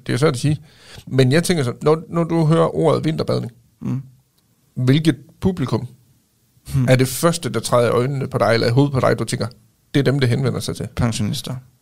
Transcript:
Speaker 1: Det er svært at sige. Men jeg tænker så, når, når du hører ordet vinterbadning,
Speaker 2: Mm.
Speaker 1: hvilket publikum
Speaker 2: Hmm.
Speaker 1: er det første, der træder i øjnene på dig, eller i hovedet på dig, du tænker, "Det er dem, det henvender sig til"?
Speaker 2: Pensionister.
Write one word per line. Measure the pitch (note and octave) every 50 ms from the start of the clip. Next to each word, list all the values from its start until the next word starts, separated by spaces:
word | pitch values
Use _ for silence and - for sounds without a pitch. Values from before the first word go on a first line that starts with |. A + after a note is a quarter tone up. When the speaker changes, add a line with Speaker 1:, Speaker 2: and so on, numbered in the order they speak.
| -
Speaker 1:
Det | -
er | B2+
svært | A#2+ D3 E3 C3+
at | A#2+
sige. | - D3 D3+ - - - _ _ - - - - -
Men | - C3 C3 C3 B2
jeg | C#3 E3+ E3+
tænker | - F3+ D#3+ B2+
så, | A#2+ A#2 -
når, | C#3+ D3+ D#3+ D#3+ D#3+ -
når | E3 E3+ E3+
du | D#3+ E3 E3 D#3+
hører | D3+ E3 E3 D3 C3+ -
ordet | D#3+ E3 D3+ C3+ B2 C3+
vinterbadning, | D3+ D#3 D3+ - - B2+ B2 A#2+ A#2+ - _ _ _ _ -
Speaker 2:
Mm. | - B2+ B2 C3+ - - - _ _ _ _ _ _ _ _ _ _ _ -
Speaker 1:
hvilket | C3 B2+ B2+ C#3 D#3+ D#3 E3 - - - - - -
publikum | - F#3+ F#3 C#3 C3 A#2 A#2+ A2 B2 - - _ _ _ _ _ _ _ _ _ _ _ _ _ _ - C#3
Speaker 2:
Hmm. | C3+ B2 B2+
Speaker 1:
er | C3
det | B2+ C3 B2+
første, | - - E3 E3+ E3+ E3+ - A#2+
der | - A2+
træder | - - B2+ A#2+ A#2+
i | A2+
øjnene | - A#2 B2 C#3 C#3+ C3+ C3+ C3+
på | - A#2+
dig, | G#2+ G#2 A#2
eller | A#2 A2
i | A#2
hovedet | A#2+ C3+ C#3+ C#3+
på | C#3 B2+
dig, | A#2+ A#2 A#2+ A2+
du | A2+
tænker, | - - - - - - _ _ _ _ _ _ _ -
"Det | C#3+
er | C3+
dem, | D#3+ D3 C#3+
det | C3 A#2+
henvender | C#3 C3+ C3+ A#2 G#2+ -
sig | - - -
til"? | - - - -
Speaker 2:
Pensionister. | - B2 A#2 G#2+ - G#2+ G2+ - - - - B2+ - - - _ _